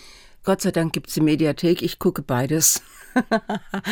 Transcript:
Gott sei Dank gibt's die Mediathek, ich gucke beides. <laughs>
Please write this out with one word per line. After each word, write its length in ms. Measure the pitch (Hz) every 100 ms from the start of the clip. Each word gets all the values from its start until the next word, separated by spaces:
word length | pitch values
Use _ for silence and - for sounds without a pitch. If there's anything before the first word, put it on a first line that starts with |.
| - - - -
Gott 160 | - 190
sei 100 | 190
Dank 220 | 175 165
gibt's 220 | 156 -
die 60 | -
Mediathek, 600 | 156 151 151 143 170 175
ich 160 | 117 -
gucke 240 | 185 175
beides. 600 | - 123 135 156 - - - - -
<laughs> 100 | 254 - 220 - 208 - 196 202